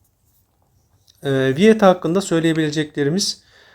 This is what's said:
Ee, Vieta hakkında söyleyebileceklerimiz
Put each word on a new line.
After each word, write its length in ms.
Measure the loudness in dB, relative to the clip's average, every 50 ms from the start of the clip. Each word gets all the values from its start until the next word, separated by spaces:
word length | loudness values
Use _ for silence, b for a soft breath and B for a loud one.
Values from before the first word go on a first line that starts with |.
| _ _ _ _ _ _ _ _ _ _ _ _ _ _ _ _ _ _ _ _ _ _ _ _ -6
Ee, 300 | -4 -2 0 0 0 0
Vieta 300 | 2 4 4 4 6 4
hakkında 340 | 4 4 2 -2 -4 -4 -4
söyleyebileceklerimiz 1200 | -2 -2 -2 0 0 0 0 0 -2 -2 -4 -4 -6 -6 -4 -4 -2 -2 -2 -2 -4 -6 -8 b b b b b b b b